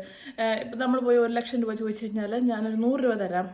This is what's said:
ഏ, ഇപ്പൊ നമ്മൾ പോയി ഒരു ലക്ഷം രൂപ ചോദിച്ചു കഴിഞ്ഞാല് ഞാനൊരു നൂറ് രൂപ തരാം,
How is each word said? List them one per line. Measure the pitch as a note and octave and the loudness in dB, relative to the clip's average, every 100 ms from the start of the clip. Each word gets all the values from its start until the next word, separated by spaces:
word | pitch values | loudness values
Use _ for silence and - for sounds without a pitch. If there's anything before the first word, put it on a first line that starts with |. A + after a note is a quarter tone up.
| F#3+ - C#4 B3 | -8 -14 -14 -4
ഏ, | A3+ A3 | -2 -2
ഇപ്പൊ | A#3+ A#3+ | -4 -4
നമ്മൾ | B3+ B3+ | 0 2
പോയി | B3 A#3+ | 4 4
ഒരു | A#3 | 4
ലക്ഷം | A#3 A#3 B3 | 0 -2 -2
രൂപ | A3+ | -2
ചോദിച്ചു | G#3+ A3 G#3+ A3+ | -2 -4 -4 -4
കഴിഞ്ഞാല് | G#3+ G#3 A#3 | -4 -2 0
ഞാനൊരു | B3 A3 A3 A3 | 2 2 0 0
നൂറ് | A#3 C#4 | 2 2
രൂപ | B3+ | 2
തരാം, | G#3+ F#3 F3+ F#3 | 2 0 -2 -4